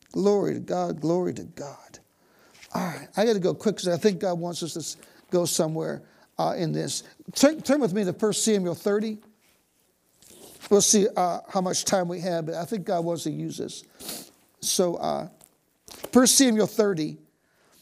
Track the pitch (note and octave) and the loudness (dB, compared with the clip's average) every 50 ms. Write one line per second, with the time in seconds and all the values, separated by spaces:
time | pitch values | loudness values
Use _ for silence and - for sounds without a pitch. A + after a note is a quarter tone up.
0 | _ _ - - F#3 G3+ G3+ G3+ F3 D#3+ C#3+ - - - F3+ F3+ F3+ F3 E3 D#3+ | _ _ -4 0 2 2 2 2 2 0 -2 -4 -4 -4 -4 -2 -2 -4 -4 -4
1 | D3 D#3+ E3 F3+ F3+ F3 E3 - F2 - - - C#3+ C#3+ C3+ - - - - - | -2 0 0 0 0 -2 -4 -6 -10 -14 -14 -14 -14 -14 -14 -16 -20 -20 -20 -20
2 | _ _ _ _ _ _ _ _ _ _ - - - - - F3 F3+ F3+ D3+ C3+ | _ _ _ _ _ _ _ _ _ _ -20 -20 -14 -8 -6 -4 -4 -4 -6 -10
3 | C#3 - - - G#3 A#3+ A3+ G3 F3 F#3 D3+ - - A3 F3+ - - F3+ F3 D#3+ | -14 -6 -2 0 2 2 2 2 2 0 -2 0 0 -2 -2 0 -2 -2 0 2
4 | - G#3+ G3 E3 G3+ F#3+ F3 E3+ E3 F3 F3 - F3 D#3 - E3+ D3 - - - | 2 2 2 2 0 -2 -2 -2 -4 -6 -6 -6 -8 -8 -8 -8 -10 -10 -12 -14
5 | - - - - - _ - F3+ F3 D#3+ - - F3 D#3 D#3+ D#3+ D#3+ D#3 D3+ C#3 | -18 -20 -20 -20 -6 _ 0 2 2 2 2 0 0 0 -2 -2 -4 -6 -6 -8
6 | - - _ _ _ _ _ - E3 E3 - - F3+ D#3 D3+ D#3 D#3+ C#3+ - - | -12 -16 _ _ _ _ _ -2 -2 -2 0 -2 -2 -2 -2 -2 -4 -4 -6 -8
7 | - - - - - - - - - C#4+ D#4+ D#4 - - C4+ D4+ C4+ F#3+ E3+ G#3+ | -8 -12 -18 -20 -18 -8 2 4 4 4 4 2 0 0 2 2 2 0 0 0
8 | G#3 F3+ E3 F3+ - G#3+ G3 - - A3+ G#3+ G3+ F#3 F3 E3 - - G#3 G3+ G#3+ | -2 -2 -2 0 0 0 0 0 2 2 2 2 2 -2 -4 -2 -2 0 0 0
9 | G#3+ A3+ G#3+ G#3+ - - _ _ _ _ _ _ _ _ _ _ _ _ _ _ | 0 -2 -6 -8 -12 -20 _ _ _ _ _ _ _ _ _ _ _ _ _ _
10 | _ _ _ _ - - - - - - - - - - G#3+ G3+ G3 - - G#3+ | _ _ _ _ -20 -20 -20 -20 -20 -20 -20 -20 0 4 6 6 6 6 6 4
11 | F#3+ A#3 - - F3+ F3 E3+ - - - - G3+ F#3 F#3 F3 - - - - F#3+ | 4 4 2 0 0 0 -2 -4 -6 -4 -2 -2 0 0 -2 -2 0 0 2 2
12 | F3+ F3 F3 F3+ E3+ F#3 F3 E3 E3 D#3 E3 D#3+ E3+ - A#3 G#3+ E3 - F#3+ E3+ | 2 0 -4 -6 -4 -4 -2 -2 -4 -4 -6 -6 -6 -6 -6 -6 -4 -2 -2 -2
13 | E3+ E3+ E3+ D#3 - D#3+ D3 D3+ D#3+ D#3+ C#3+ - - - - - - - _ - | -2 -2 -4 -4 -4 -6 -6 -4 -6 -8 -6 -8 -8 -8 -10 -12 -16 -20 _ -16
14 | - - - - - - - _ _ _ _ _ - - - - F#3 F3 E3+ - | -14 -12 -12 -12 -14 -18 -20 _ _ _ _ _ -4 -2 0 2 2 0 0 -2
15 | - - - - - E3+ - _ - - _ _ _ _ _ _ _ - - - | -2 -4 -4 -4 -6 -8 -14 _ -20 -20 _ _ _ _ _ _ _ -20 -18 -18
16 | - - - B3 C4 A#3 - - C#4 B3+ A3 G#3+ G#3 D#3+ - - G#3+ G3+ G3 D#3 | -6 2 6 6 6 8 6 6 6 6 4 4 2 2 2 2 2 2 2 0
17 | D#3 - D3+ - - _ _ _ _ _ _ _ _ _ _ _ | -2 -4 -6 -10 -16 _ _ _ _ _ _ _ _ _ _ _